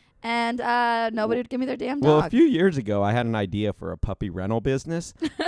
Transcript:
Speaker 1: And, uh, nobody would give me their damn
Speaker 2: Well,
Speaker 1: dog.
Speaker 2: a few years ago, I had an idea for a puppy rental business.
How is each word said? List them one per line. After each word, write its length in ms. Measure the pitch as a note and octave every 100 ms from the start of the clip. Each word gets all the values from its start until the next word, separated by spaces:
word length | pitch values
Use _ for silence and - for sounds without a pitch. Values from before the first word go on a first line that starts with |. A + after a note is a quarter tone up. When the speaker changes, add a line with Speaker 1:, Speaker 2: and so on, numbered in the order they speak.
| _ _
Speaker 1:
And, 380 | A3+ A#3 A#3 A#3+
uh, 480 | A#3+ A#3+ A#3+ A#3 A3+
nobody 280 | A3+ A3 A#3
would 100 | A#3+
give 100 | B3+
me 60 | B3+
their 120 | C4
damn 220 | B3 C#4+
Speaker 2:
Well, 180 | D3+ D3+
Speaker 1:
dog. 80 | D#3+
Speaker 2:
a 20 |
few 140 | A#3
years 340 | E4 D#3+ F#3+ C#3
ago, 240 | G#2+ G2+
I 100 | G2+
had 120 | A#2+ A#2
an 80 |
idea 400 | A2 G2 G2+ G#2
for 180 | - E2+
a 60 | E2+
puppy 320 | - G2 G#2
rental 320 | F2 F#2+ A2+
business. 540 | C3 C3+ D#3+ E3 - - D#4 -